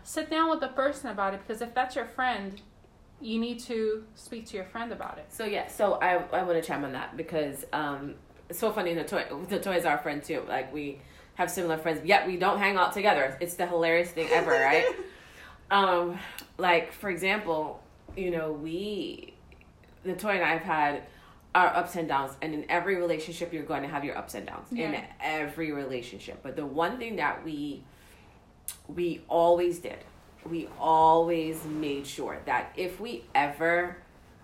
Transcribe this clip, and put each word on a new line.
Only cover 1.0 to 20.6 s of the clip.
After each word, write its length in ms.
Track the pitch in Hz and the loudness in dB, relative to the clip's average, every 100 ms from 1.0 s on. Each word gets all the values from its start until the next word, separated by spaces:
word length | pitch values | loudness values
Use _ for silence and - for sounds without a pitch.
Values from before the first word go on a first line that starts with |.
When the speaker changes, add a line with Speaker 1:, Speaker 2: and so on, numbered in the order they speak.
| 254 | -6
Speaker 1:
about 240 | 202 196 | -2 0
it. 60 | 196 - | -2 -6
Because 160 | 214 | -6
if 100 | 233 | -4
that's 220 | 254 254 - | -2 -2 -2
your 80 | |
friend, 560 | 233 - 254 214 196 196 - - - - - - | -6 -2 0 0 -4 -12 -18 -20 -20 -20 -20 -12
you 180 | 226 226 | -4 -2
need 200 | 240 233 | -2 -4
to 440 | - 226 220 220 220 | -4 -2 0 -2 -6
speak 320 | - - 233 226 | -20 -14 -12 -10
to 100 | 202 | -10
your 100 | 185 | -8
friend 260 | 233 233 | -8 -8
about 260 | 185 - - | -8 -10 -10
it. 80 | 151 | -12
Speaker 2:
So, 140 | - | -6
yeah, 220 | 214 202 - | -4 -2 -4
so 260 | - 208 | 2 4
I, 220 | - 180 180 175 | 4 4 2 2
I 100 | 180 | 0
wanna 200 | 180 165 | 2 2
chime 220 | 160 143 | 0 -2
on 80 | 143 | -4
that 240 | 135 - - | -6 -8 -8
because, 480 | 160 165 147 135 - | -4 -2 -2 -4 -4
um, 420 | 151 147 139 143 147 - - - | -2 -2 -4 -8 -12 -18 -20 -12
it's 100 | 170 | -2
so 140 | 220 | -2
funny, 220 | 208 180 | 0 0
the 100 | 165 | -2
toy, 200 | 147 180 - 143 175 | -2 -2 -2 -6 -2
the 100 | 196 | -2
Toys 240 | 196 180 | 0 2
R 140 | 165 147 | 2 2
friend 240 | 165 147 | 0 -4
too. 220 | - 147 - | -4 -4 -2
Like, 240 | 131 131 | -4 -4
we 280 | 147 143 139 - - - - | -6 -8 -10 -14 -20 -10 -4
have 140 | 175 | -2
similar 260 | 190 170 160 | 0 0 0
friends, 260 | 165 151 | 0 0
yet 220 | 160 196 180 | 4 4 4
we 100 | 180 | 0
don't 220 | 185 202 | 2 2
hang 180 | 202 196 | 2 4
out 160 | 180 | 2
together. 440 | 208 202 160 135 - | 4 4 4 2 0
It's 140 | 170 | -6
the 120 | - 175 | -2 0
hilarious 440 | 175 165 170 175 | 2 4 4 2
thing 180 | - 156 | -2 2
ever, 200 | 160 170 | 2 4
right? 360 | 180 135 156 - | 4 6 6 4
Speaker 1:
<laughs> 800 | - - - - - - - - | 0 -8 -14 -20 -20 -20 -14 2
Speaker 2:
Um, 460 | 196 190 175 175 190 - - - - | 4 6 4 2 -4 -10 -14 -14 -2
like, 340 | - 170 - | 4 4 2
for 160 | - 208 | -6 -4
example, 680 | 170 190 208 170 156 151 - - - - - | 0 0 0 0 -2 -2 -8 -16 -20 -14 -6
you 160 | 180 | -2
know, 180 | 165 156 | -2 -2
we, 840 | 151 160 170 208 202 127 - - - - - - - - - | -4 -6 -6 -4 -4 -6 -8 -16 -20 -20 -20 -20 -20 -20 -12
the 120 | 185 | -6
Toy 160 | 175 208 | -4 0
and 120 | 190 | 2
I 60 | 160 | 2
have 140 | 165 | 2